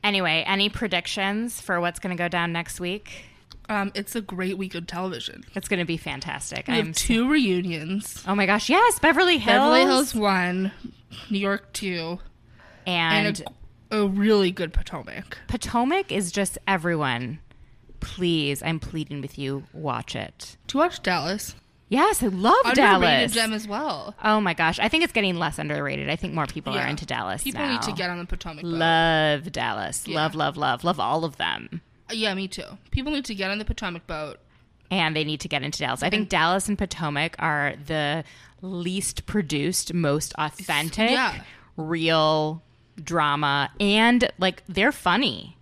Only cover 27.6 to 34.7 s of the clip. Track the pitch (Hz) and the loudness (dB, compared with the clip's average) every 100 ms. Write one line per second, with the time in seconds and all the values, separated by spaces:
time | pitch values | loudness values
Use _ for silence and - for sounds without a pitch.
27.6 | 285 240 - 196 180 175 180 - 175 156 | -2 -2 -4 -4 -6 -6 -6 -8 -8 -10
28.6 | 170 165 165 165 165 160 156 147 160 - | -6 0 4 4 4 4 2 0 -2 -4
29.6 | 117 104 87 - - 160 156 151 143 147 | -4 -4 -6 -6 -4 -2 -2 0 -2 0
30.6 | 139 123 170 180 104 156 160 - 165 55 | -2 0 0 0 0 0 -2 -4 -4 -4
31.6 | 58 170 _ _ - 233 214 190 190 - | -8 -14 _ _ -10 -4 -2 -2 -6 -10
32.6 | - 202 _ - 269 294 - 202 190 202 | -14 -18 _ -2 -2 -4 -4 -4 -4 -2
33.6 | 208 220 202 170 - 160 151 - _ _ | -4 -4 -6 -8 -10 -8 -8 -12 _ _
34.6 | _ | _